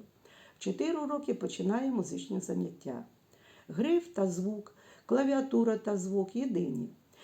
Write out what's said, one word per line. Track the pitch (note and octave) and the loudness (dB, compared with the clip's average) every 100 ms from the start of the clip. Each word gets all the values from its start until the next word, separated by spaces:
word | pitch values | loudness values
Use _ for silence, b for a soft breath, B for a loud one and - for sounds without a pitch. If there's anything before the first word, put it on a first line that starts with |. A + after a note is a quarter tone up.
| - _ B B B B | -14 _ B B B B
В | |
чотири | G3 - D4+ E4 C#4+ | -6 -2 0 0 0
роки | D4 D4 | -2 -2
починає | - F#3 - F3+ A3+ C4+ | -2 -2 -2 0 2 2
музичне | B3 E3+ - - F#3+ | 0 -2 -6 -6 -6
заняття. | - F3+ F3 - - A#2+ - _ _ B B B B | -2 -2 -2 -4 -8 -10 -10 _ _ B B B B
Гриф | D#3+ C#4 F4 E4+ | -2 2 2 2
та | - F#3+ | 0 0
звук, | E3+ F#3 G#3+ - - B B - | 2 -2 -4 -8 -18 B B 0
клавіатура | A#3+ C4+ C#4 C4 A#3 A#3 G#3+ | 2 4 2 4 4 4 2
та | G#3+ G3+ | 0 -2
звук | F#3 G3 F#3+ A#3 | 0 0 0 -2
єдині. | C4+ F#3 F3 - - - _ B | 0 0 0 -2 -6 -10 _ B